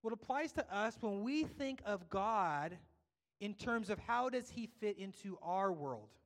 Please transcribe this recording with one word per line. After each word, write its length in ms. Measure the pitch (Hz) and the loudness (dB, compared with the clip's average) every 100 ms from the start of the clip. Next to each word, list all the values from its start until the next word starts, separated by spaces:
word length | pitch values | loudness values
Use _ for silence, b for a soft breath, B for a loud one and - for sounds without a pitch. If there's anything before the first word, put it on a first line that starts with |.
Well, 100 | 226 | -4
it 20 | |
applies 380 | 220 - 262 311 | -6 -2 0 0
to 220 | - - | -2 -2
us 260 | 196 220 226 | 0 0 0
when 220 | 220 196 | -2 0
we 220 | 214 302 | 0 2
think 360 | 302 - 269 262 | 0 0 -4 -2
of 260 | - 202 170 | -2 -2 0
God 680 | 196 202 220 180 147 156 180 - _ _ _ _ _ | 0 4 4 4 2 0 -6 -16 _ _ _ _ _
in 160 | 208 | -6
terms 340 | 208 - 233 196 | -4 0 0 2
of 100 | 208 | -2
how 300 | - 240 254 | 2 2 2
does 220 | 247 240 | 0 -4
he 160 | - 226 | -8 -8
fit 320 | - 214 196 | -2 -2 -2
into 400 | 196 190 196 180 | -6 -8 -8 -6
our 340 | 165 185 196 | 0 2 4
world? 380 | 170 143 117 107 - | 2 -2 -4 -8 -20